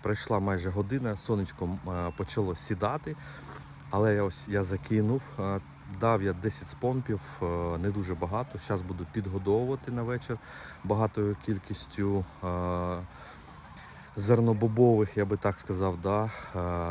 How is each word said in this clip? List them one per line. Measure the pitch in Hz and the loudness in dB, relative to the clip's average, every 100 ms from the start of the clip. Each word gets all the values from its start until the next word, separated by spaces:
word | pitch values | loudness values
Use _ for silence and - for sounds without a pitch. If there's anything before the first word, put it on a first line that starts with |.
пройшла | 104 107 - 104 | -2 -2 0 2
майже | 98 95 92 | 2 0 0
година, | 98 101 135 123 101 | -2 0 0 -2 -4
сонечко, | - 107 92 - 90 95 92 | 0 0 0 -4 -4 -4 -4
е, | 90 87 - | -2 -2 -2
почало | 95 117 95 85 | -4 0 0 -2
сідати. | - 98 104 151 156 156 - - - - - - - | -2 0 0 0 -6 -8 -10 -14 -14 -14 -14 -16 -2
Але | 98 107 | 4 4
я | 104 | 6
ось, | 98 - - | 2 -2 -2
я | 101 | 0
закинув, | 92 95 - 107 107 131 - - | 2 -2 2 4 4 2 -2 -4
е, | 98 98 - - - 95 | -2 -2 -4 -18 -12 0
дав | 113 110 | 4 4
я | 98 | 2
десять | 90 104 - - | 0 -2 -2 -8
спомпів, | - 123 127 127 101 - - | -2 0 0 0 -4 -4 -4
е, | 87 87 85 82 | -2 0 0 0
не | 98 | 0
дуже | 101 92 | 0 -2
багато. | 82 87 107 139 101 | -2 -2 -2 -4 -8
Щас | - 98 | -2 -2
буду | 90 90 85 | -2 -6 -4
підгодовувати | 113 95 98 95 107 123 131 - | -4 -2 -2 2 2 2 -2 -4
на | 123 | -4
вечір | 117 123 - 117 - - - - | -2 -4 -4 -8 -8 -16 -16 -8
багатою | 98 107 110 - 104 101 - | 0 4 4 4 0 0 -2
кількістю, | 98 - 101 - - 101 98 90 - | -2 -2 -8 -6 0 2 2 0 -4
е, | 90 90 90 87 90 90 92 - - - - - - - - - - - | -2 0 0 0 0 -4 -6 -14 -18 -18 -18 -18 -18 -18 -18 -18 -12 -2
зернобобових, | 101 117 117 107 113 110 123 110 104 104 | 6 6 6 6 4 8 8 8 4 2
я | |
би | 101 101 | 0 2
так | 101 - | 0 -2
сказав, | - 92 95 87 | -4 0 0 0
да, | 95 104 | 0 2
е, | 110 - - 92 87 87 85 | 0 -4 -8 -4 -2 -2 -2